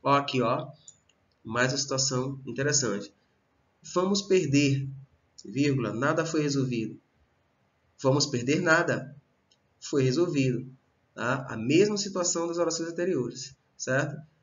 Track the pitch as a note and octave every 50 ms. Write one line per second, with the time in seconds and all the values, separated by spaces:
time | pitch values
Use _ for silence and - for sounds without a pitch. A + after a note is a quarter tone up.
0 | - C3+ C#3 C#3+ C#3 - - B2+ A#2+ A2+ B2+ D3+ - - - - _ - - _
1 | _ _ _ _ _ _ _ _ _ A2 A2 A#2+ B2 C3 - C#3 C#3 - C#3 C3
2 | - - C3 B2+ B2+ C#3+ C#3 C3 - - A#2 B2+ C#3 D3 C#3+ - C3+ A#2 G2 G2+
3 | - - _ _ _ _ _ _ _ _ _ _ _ _ _ _ _ - - F3+
4 | F#3 F#3+ G3+ G3 G3 - G3 F#3 F3+ C#3 C3+ C#3+ D3 C#3 C#3 C3+ C#3 - - -
5 | - _ _ _ _ _ _ - - - G2+ C3 C#3+ D3 C3+ B2+ A#2 G#2 G#2 A2
6 | C3 D3 D#3+ D#3+ D#3+ D#3+ - D#3 D3+ D3 C3+ C#3 C3 B2 B2 A2+ A2 G#2+ - -
7 | _ _ _ _ _ _ _ _ _ _ _ _ _ _ _ _ _ _ _ _
8 | - C3 C3+ D3 C#3+ - - A#2+ A#2 B2 D3 F3+ F#3 E3+ D#3+ E3 E3+ D#3 B2 G#2
9 | - - - - _ _ _ _ _ _ _ _ _ _ _ _ - - - C#3+
10 | C3 C3 B2+ D3+ F3 F3 D3+ C#3+ C3+ C3 B2 A2 - - - - _ _ _ _
11 | _ _ _ - G#2+ A#2+ C3 C#3 C3+ C3 A2+ A2+ A2 B2 D3 E3+ G3+ G#3+ G#3+ G3+
12 | G3 G3+ F#3+ F#3+ F3 E3+ - E3+ E3+ E3+ E3+ E3+ E3+ E3 D#3+ E3 E3 E3 E3+ -
13 | F3 F#3+ F3+ C#3 A#2+ A2+ - - - - - _ _ _ _ _ - - B2+ C3+
14 | C#3+ C3 - - - - _ _